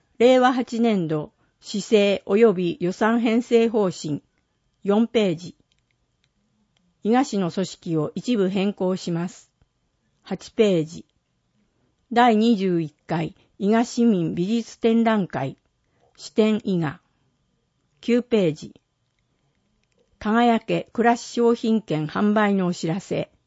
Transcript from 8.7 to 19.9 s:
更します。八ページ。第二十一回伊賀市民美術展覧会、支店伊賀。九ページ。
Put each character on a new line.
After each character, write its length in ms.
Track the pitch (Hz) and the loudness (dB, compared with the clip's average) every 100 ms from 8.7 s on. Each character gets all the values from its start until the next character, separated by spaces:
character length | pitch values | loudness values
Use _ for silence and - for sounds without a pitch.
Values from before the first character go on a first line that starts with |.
更 240 | 196 185 185 | -2 -4 -4
し 140 | - | -6
ま 180 | 170 175 | -6 -6
す。 220 | - _ _ _ _ _ _ _ _ | -12 _ _ _ _ _ _ _ _
八 300 | - 196 - | -12 -12 -8
ペ 280 | - 214 175 | 0 2 2
ー 40 | |
ジ。 200 | 156 165 - _ _ _ _ _ _ _ _ _ - | -2 -10 -20 _ _ _ _ _ _ _ _ _ -4
第 240 | 226 247 214 | 2 4 4
二 200 | 226 214 | 2 2
十 240 | 190 175 | 0 -2
一 140 | 156 _ - | -4 _ -8
回 300 | 160 160 - _ - | -6 -6 -10 _ -6
伊 120 | 190 | 0
賀 140 | 226 | 0
市 200 | 233 - | 0 0
民 300 | 233 190 160 | 2 2 0
美 120 | 160 185 | -4 -2
術 320 | 233 220 - | -4 -6 -2
展 240 | 233 226 | 0 2
覧 240 | 226 214 175 | 2 0 -2
会、 300 | 135 135 - _ _ _ _ _ - | -6 -8 -10 _ _ _ _ _ -20
支 180 | - | -8
店 260 | - 214 214 | 0 2 0
伊 140 | - 180 | -2 -2
賀。 220 | 156 - _ _ _ _ _ _ _ _ _ _ | -2 -8 _ _ _ _ _ _ _ _ _ _
九 220 | - 240 | -2 -2
ペ 260 | - 220 175 | 0 0 0
ー 60 | |
ジ。 200 | 156 104 - _ _ _ _ _ _ _ _ _ _ _ | -2 -12 -20 _ _ _ _ _ _ _ _ _ _ _